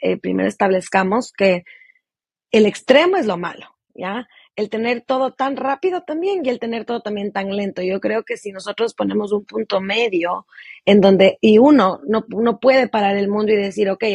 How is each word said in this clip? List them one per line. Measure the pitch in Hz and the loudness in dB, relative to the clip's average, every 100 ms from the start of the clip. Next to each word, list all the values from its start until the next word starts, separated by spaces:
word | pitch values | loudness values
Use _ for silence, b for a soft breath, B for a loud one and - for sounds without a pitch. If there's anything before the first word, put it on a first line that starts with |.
eh, | 185 190 | -4 -4
primero | 185 185 190 | -4 -2 -2
establezcamos | 202 196 185 - 190 185 226 254 | 0 0 0 0 -2 0 -2 -4
que | - 196 175 B B B B _ _ _ _ _ | -2 0 0 B B B B _ _ _ _ _
el | 220 208 | 2 2
extremo | - - 269 349 381 | 0 4 4 4 0
es | 220 | -2
lo | 175 | -4
malo, | 170 - - _ _ | -6 -12 -20 _ _
¿ya? | - 185 220 240 b b - | -12 -8 -8 -12 b b -8
El | 208 | -6
tener | 220 233 240 | -4 -4 -4
todo | - 262 262 | -2 -2 -2
tan | - 269 277 | -2 -4 -4
rápido | 269 269 370 359 | -4 -2 -2 -4
también | 359 311 381 381 254 | -6 -4 -4 -2 -4
y | |
el | 247 | -4
tener | 233 226 214 | -6 -6 -6
todo | 233 | -6
también | 214 208 202 | -6 -6 -6
tan | 196 196 202 | -6 -6 -4
lento. | 202 185 | -6 -4
Yo | 185 196 | -4 -4
creo | 214 220 | -4 -4
que | 208 226 | -6 -10
si | 208 | -10
nosotros | 190 208 202 226 | -12 -12 -6 -6
ponemos | - 196 208 202 | -2 -4 -2 -2
un | 208 202 | -4 -4
punto | 220 214 190 | -8 -4 -4
medio | 190 214 233 180 175 185 - B B B - | -2 -2 -2 -2 -2 -6 -10 B B B 2
en | 202 | 6
donde, | 196 196 190 - | 6 6 4 4
y | 220 214 | 4 6
uno | 277 277 190 - 143 | 6 6 4 0 -4
no, | 220 220 | -4 -4
no | 190 233 214 | -2 -2 2
puede | 262 262 247 | 2 4 2
parar | 220 202 202 | 0 0 0
el | 202 | -2
mundo | 208 214 | -2 0
y | 208 | 0
decir, | 196 196 196 | 0 -2 -2
"Ok, | 190 220 | -2 -2